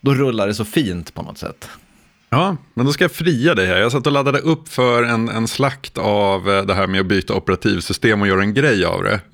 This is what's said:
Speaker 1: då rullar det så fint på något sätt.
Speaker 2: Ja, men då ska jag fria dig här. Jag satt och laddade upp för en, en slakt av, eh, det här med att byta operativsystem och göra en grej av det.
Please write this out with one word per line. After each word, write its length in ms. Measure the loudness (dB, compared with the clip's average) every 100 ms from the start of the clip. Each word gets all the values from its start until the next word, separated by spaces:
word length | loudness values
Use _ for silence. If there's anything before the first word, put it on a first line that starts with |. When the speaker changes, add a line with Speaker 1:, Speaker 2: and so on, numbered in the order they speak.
Speaker 1:
då 140 | 0
rullar 320 | 2 2 0 -2
det 80 |
så 100 | -2
fint 500 | -4 -2 -2 -4 -8
på 80 | -12
något 160 | -14 -12
sätt. 300 | -12 -12 -20 -20 _ _ _ _ _
Speaker 2:
Ja, 260 | 0 0 -4 -8
men 120 | -2 -2
då 60 |
ska 120 | 0
jag 80 | -2
fria 420 | 0 -2 2 2
dig 120 | 2 2
här. 100 | 2
Jag 140 | 2
satt 140 | 0 0
och 60 |
laddade 260 | 0 0 0
upp 300 | 0 -2 -4
för 340 | 0 2 2
en, 260 | 2 0 -2
en 200 | -2 -2
slakt 500 | 0 -2 -2 -10 -4
av, 520 | 0 2 2 2 2
eh, 120 | 0 2
det 80 |
här 120 | 0 0
med 140 | 0
att 60 | 0
byta 280 | 0 0
operativsystem 840 | -2 -2 0 0 -2 -2 -2 2 2
och 80 | 2
göra 120 | 2
en 120 | 2
grej 300 | 2 2 2
av 180 | 0 0
det. 160 | -2 -2 -4